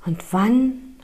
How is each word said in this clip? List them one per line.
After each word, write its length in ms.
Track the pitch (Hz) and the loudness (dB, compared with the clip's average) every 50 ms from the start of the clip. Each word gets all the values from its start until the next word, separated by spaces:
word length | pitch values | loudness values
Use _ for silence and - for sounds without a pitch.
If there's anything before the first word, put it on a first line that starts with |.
| - | -4
Und 260 | 175 165 165 - - | -6 -6 -6 -6 -4
wann 640 | - 185 196 214 240 254 262 262 254 - - - - - | -2 0 2 4 4 4 2 2 -2 -4 -14 -20 -20 -20